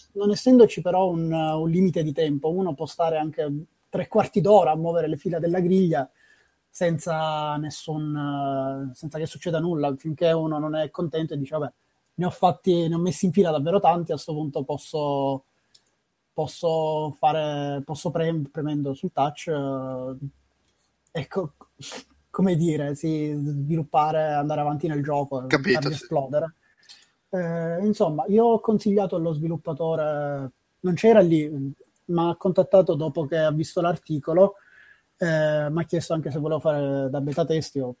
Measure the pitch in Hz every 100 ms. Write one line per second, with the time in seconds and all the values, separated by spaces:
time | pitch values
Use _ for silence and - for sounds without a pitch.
0 | - 202 208 208 254 254 208 - 175 185
1 | 190 165 165 160 156 156 165 175 190 170
2 | 156 143 156 143 156 185 180 143 156 -
3 | 165 156 156 165 147 147 165 _ _ -
4 | - 214 - 208 175 208 156 156 165 170
5 | 156 151 185 165 170 180 175 190 175 151
6 | 135 _ _ _ _ _ _ - 175 160
7 | 175 156 156 151 151 147 151 - - 151
8 | 151 147 143 139 139 135 135 135 135 127
9 | 156 156 160 - 185 160 175 160 143 135
10 | 160 151 170 165 156 151 151 156 151 -
11 | 170 160 160 147 135 156 143 - _ _
12 | _ - 180 - 180 170 190 170 165 165
13 | 180 - 185 202 180 151 156 196 175 175
14 | 165 147 - 151 151 151 139 143 - 156
15 | 147 139 139 135 - _ _ - _ _
16 | _ _ _ - 147 - 170 160 156 156
17 | 151 - 151 156 151 147 143 143 139 147
18 | 170 165 165 165 139 160 151 147 139 135
19 | 185 - 143 - - 147 139 135 131 127
20 | 127 131 139 - _ _ _ _ _ _
21 | _ 165 - 196 160 - - - - -
22 | - _ _ - 185 165 170 151 143 143
23 | 160 156 151 147 143 143 139 165 - 160
24 | 151 156 156 147 147 151 147 147 160 147
25 | 143 143 139 135 131 147 143 127 143 143
26 | - 156 131 147 160 - _ _ - -
27 | _ _ _ 185 170 170 165 170 208 208
28 | 180 151 175 214 233 220 226 208 214 202
29 | 190 180 165 151 165 165 170 151 165 160
30 | 151 147 143 139 135 - _ _ 185 170
31 | 226 220 175 160 151 143 139 - _ _
32 | - 170 170 165 190 190 180 190 180 151
33 | 160 170 139 160 156 151 - 185 170 170
34 | - 151 165 170 196 - _ - - _
35 | _ _ 170 156 151 151 147 160 160 170
36 | - 165 139 147 156 156 160 147 139 139
37 | 135 139 143 143 165 160 - 139 127 123